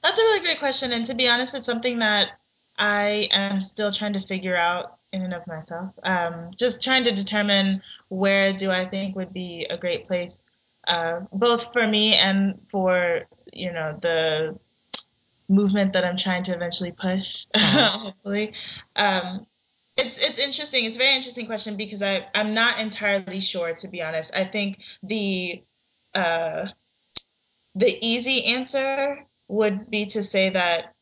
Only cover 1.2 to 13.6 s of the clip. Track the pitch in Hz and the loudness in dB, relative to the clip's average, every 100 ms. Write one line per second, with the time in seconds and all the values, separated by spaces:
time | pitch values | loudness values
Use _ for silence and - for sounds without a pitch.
1.2 | 247 240 254 277 240 233 247 240 220 208 | 4 4 2 0 -2 0 0 0 2 2
2.2 | 190 - _ _ _ - 208 208 208 208 | 0 -4 _ _ _ -2 0 2 2 0
3.2 | 214 196 196 196 190 - 208 196 208 202 | 2 0 0 -2 -4 -2 -2 0 -2 -4
4.2 | 190 190 185 180 170 175 - - _ 190 | -4 -6 -2 0 0 -2 -6 -16 _ -8
5.2 | 185 175 175 160 156 170 190 - - 185 | -6 -8 -10 -12 -10 -10 -10 -8 -2 -2
6.2 | 170 170 170 - 247 240 - 262 240 196 | -2 -6 -12 0 0 2 2 4 2 0
7.2 | 196 208 208 202 196 190 - - _ 190 | 0 0 2 4 4 0 -4 -20 _ -2
8.2 | 196 196 196 190 196 185 185 190 196 190 | 2 4 4 2 0 0 -2 -4 -6 -6
9.2 | 185 185 180 170 - 175 175 175 - 180 | -8 -8 -8 -8 -6 -4 -2 -4 -2 -4
10.2 | 180 - - _ _ _ - 170 165 170 | -2 -6 -8 _ _ _ -2 -2 -2 -4
11.2 | 190 196 240 233 233 247 220 214 214 208 | -6 0 2 2 0 0 2 4 4 6
12.2 | 190 196 196 190 - 202 185 180 175 170 | 6 4 2 -2 -6 -2 2 2 2 -2
13.2 | - _ - - | -4 _ -20 -10